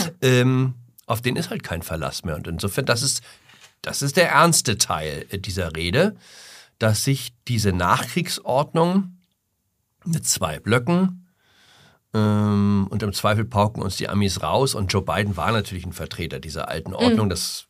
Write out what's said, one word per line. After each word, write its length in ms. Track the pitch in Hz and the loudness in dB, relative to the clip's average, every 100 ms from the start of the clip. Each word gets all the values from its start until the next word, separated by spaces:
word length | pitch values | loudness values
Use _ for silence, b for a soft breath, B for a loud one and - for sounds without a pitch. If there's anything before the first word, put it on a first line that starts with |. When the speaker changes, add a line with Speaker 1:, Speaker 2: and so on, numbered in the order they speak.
| 170 - | -2 0
Speaker 1:
ähm, 500 | 131 127 123 127 131 - - _ - | 4 4 4 4 0 -4 -14 _ -6
auf 160 | 113 | -4
den 140 | 123 - | -2 -2
ist 160 | 170 | -4
halt 100 | 208 | -6
kein 220 | - 85 | -6 -8
Verlass 420 | - 80 67 - 90 | -6 -6 -6 -6 -6
mehr. 100 | 78 | -6
Und 120 | - | -6
insofern, 380 | 82 98 - 131 | -4 -4 -2 -2
das 180 | 113 | 0
ist 180 | 135 - b b b b b b | 0 -4 b b b b b b
das 200 | - - | -10 -4
ist 160 | 139 180 | 0 2
der 120 | 165 | 4
ernste 480 | 143 170 160 - 101 | 6 6 4 2 0
Teil, 480 | - 85 78 73 - | 0 -2 -4 -6 -8
äh, 100 | 98 | -8
dieser 360 | 101 95 85 78 | -6 -4 -4 -2
Rede, 400 | 85 117 196 202 B B B B B B | 0 2 2 0 B B B B B B
dass 240 | 110 107 | 2 2
sich 300 | - 139 - _ - | 2 -2 -2 _ -4
diese 240 | 113 101 | 0 2
Nachkriegsordnung 1400 | 90 87 123 117 175 175 - - 131 147 165 175 190 190 - _ _ _ _ _ _ _ _ - | 2 4 2 2 -4 -4 -6 -2 0 0 2 2 2 0 -6 _ _ _ _ _ _ _ _ -4
mit 200 | - - | -2 0
zwei 340 | - 82 76 | -2 -2 -4
Blöcken, 680 | 98 123 120 175 185 - - b b b b b b b _ | 0 0 2 2 2 -2 -16 b b b b b b b _
ähm, 760 | 110 107 107 104 101 101 101 98 | 0 2 4 2 4 4 2 2
und 140 | 104 | -2
im 100 | 104 | -4
Zweifel 300 | 90 104 107 113 | -2 0 2 0
pauken 380 | 101 107 113 | 2 2 0
uns 140 | - - | -6 -4
die 100 | 107 | -2
Amis 340 | 101 101 - | 0 0 0
raus. 340 | 78 104 135 - | -2 0 -2 -2
Und 180 | 92 | -2
Joe 80 | 101 | -2
Biden 340 | - 82 101 90 | 0 -2 -2 -2
war 160 | 85 | 0
natürlich 340 | 113 95 92 90 | -2 -2 -6 -10
ein 80 | |
Vertreter 460 | - 80 - 82 67 | -10 -10 -8 -8 -8
dieser 300 | 78 73 - | -10 -8 -6
alten 240 | - - | -6 -6
Ordnung. 320 | - 240 220 104 | 0 2 4 2
Speaker 2:
Mhm. 60 | |
Speaker 1:
Das 340 | - - - - | 0 -6 -8 -14